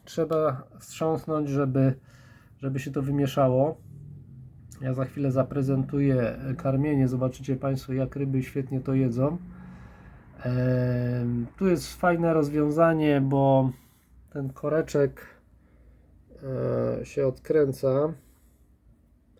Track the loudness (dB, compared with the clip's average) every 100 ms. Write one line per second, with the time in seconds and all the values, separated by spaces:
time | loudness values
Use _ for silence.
0 | -10 -6 -2 0 0 -2 -10 -20 -20 -4
1 | -2 -2 -2 -4 -2 0 0 4 2 2
2 | -10 -20 -20 -20 -20 -10 -6 -6 -4 -4
3 | -2 0 0 2 4 4 2 -2 -14 -20
4 | -18 -20 -20 -20 -20 -20 -20 -8 -6 -4
5 | -4 -2 0 0 0 -2 0 0 0 0
6 | 2 2 0 -4 -8 -4 -2 0 2 2
7 | 2 2 -2 -4 -6 -4 -2 -4 -4 -4
8 | -4 -4 -2 -2 -2 -6 -4 -6 0 2
9 | 2 2 0 -2 -10 -18 -18 -18 -20 -20
10 | -20 -20 -20 -8 -4 0 2 2 0 0
11 | -2 -2 -2 -2 -4 -2 2 2 -2 0
12 | 2 2 2 2 2 2 0 4 4 4
13 | 4 4 4 4 6 6 4 -2 -16 _
14 | _ -20 -14 -10 -10 -6 -2 0 0 2
15 | 2 0 -18 -20 _ _ _ _ -20 -20
16 | _ -20 _ -14 -8 -4 -2 0 0 -2
17 | -4 0 0 -2 0 2 2 2 0 2
18 | 0 -4 _ _ _ _ _ _ _ _
19 | _ _ _ _